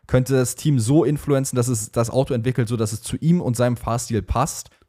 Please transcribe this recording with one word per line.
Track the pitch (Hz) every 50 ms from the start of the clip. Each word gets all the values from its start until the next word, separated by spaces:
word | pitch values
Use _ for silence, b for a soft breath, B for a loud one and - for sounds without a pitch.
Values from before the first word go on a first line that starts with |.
| b -
könnte | - 131 127 123
das | 135 131 127 120 -
Team | - - 156 147 123
so | 107 110 143 160 127
influenzen, | 127 151 143 - 143 143 135 135 - -
dass | 123 117 127
es | 127 107 107 -
das | - 127 117 120
Auto | - 127 135 - 131
entwickelt, | 120 110 127 123 - 117
so | 104 120
dass | 110 113 110
es | 113 107
zu | - - -
ihm | - - 160 170 180
und | - 127 117
seinem | 117 120 123 123
Fahrstil | - - 113 113 120 - - 117 107
passt | 87 - - 117 139 160 - - - - b b b